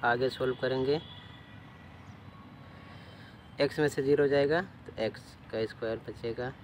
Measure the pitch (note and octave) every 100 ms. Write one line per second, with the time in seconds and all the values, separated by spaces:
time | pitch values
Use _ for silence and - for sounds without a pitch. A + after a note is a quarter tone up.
0 | B2 A#2+ C3 - B2+ B2+ B2+ C3 C3 D3+
1 | - - - - - - - - - -
2 | - - - - - - - - - -
3 | - - - - - - C#3 - D3+ D3
4 | C3+ C#3+ C#3+ C#3+ C#3+ D#3+ F#3+ - - -
5 | A2 - - - - A2 A2 - A2+ A2+
6 | - G#2+ A#2 A2+ B2 C3